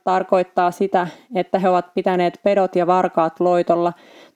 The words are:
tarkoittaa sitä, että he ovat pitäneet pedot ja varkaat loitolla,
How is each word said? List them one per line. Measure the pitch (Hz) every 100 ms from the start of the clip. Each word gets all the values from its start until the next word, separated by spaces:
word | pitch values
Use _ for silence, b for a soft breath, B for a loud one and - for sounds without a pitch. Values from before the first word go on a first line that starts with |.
tarkoittaa | 190 185 180 185 180 - 180
sitä, | - 196 190 175 B B 208
että | 175 190
he | 185
ovat | 180 -
pitäneet | - 190 180 175 -
pedot | 202 196 185 180
ja | 175
varkaat | 185 185 - 165 -
loitolla, | 180 175 175 170 175 170 B B B